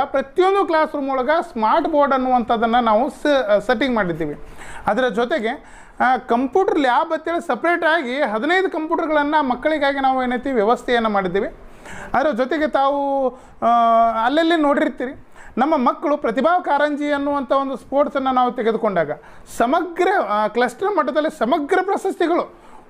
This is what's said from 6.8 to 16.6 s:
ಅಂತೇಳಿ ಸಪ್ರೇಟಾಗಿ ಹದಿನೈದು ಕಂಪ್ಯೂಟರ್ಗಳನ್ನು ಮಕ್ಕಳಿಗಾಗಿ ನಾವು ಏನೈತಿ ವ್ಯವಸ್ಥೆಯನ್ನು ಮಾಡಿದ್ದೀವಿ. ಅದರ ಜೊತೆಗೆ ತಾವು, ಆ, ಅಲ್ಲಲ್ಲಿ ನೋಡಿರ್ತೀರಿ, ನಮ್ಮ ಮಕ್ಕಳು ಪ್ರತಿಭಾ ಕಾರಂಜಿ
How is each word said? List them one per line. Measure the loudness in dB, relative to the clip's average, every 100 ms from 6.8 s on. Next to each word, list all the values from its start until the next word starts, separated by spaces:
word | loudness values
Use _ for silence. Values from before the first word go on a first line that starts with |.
| 2 2 0
ಅಂತೇಳಿ | -2 -4 -4 -4
ಸಪ್ರೇಟಾಗಿ | -2 0 0 2 0 0 -2
ಹದಿನೈದು | -2 -2 0 0 0
ಕಂಪ್ಯೂಟರ್ಗಳನ್ನು | -2 -4 -2 0 0 2 0
ಮಕ್ಕಳಿಗಾಗಿ | 0 -2 -2 0 0 0
ನಾವು | 0 0
ಏನೈತಿ | 0 -2 -2
ವ್ಯವಸ್ಥೆಯನ್ನು | 0 2 0 0 0 0
ಮಾಡಿದ್ದೀವಿ. | 0 0 -2 -4 -8 -20 -20 -18 -16 -4
ಅದರ | 0 0
ಜೊತೆಗೆ | 0 -2 0 0
ತಾವು, | 2 0 0 -2 -2 -2 -4 -18 -4
ಆ, | 2 4 4 4 4 2
ಅಲ್ಲಲ್ಲಿ | 0 2 2 2
ನೋಡಿರ್ತೀರಿ, | 2 2 0 -2 -8 -10 -18 -20 -8 -2
ನಮ್ಮ | 0 2
ಮಕ್ಕಳು | 2 0 -2 -2
ಪ್ರತಿಭಾ | -2 0 2
ಕಾರಂಜಿ | 2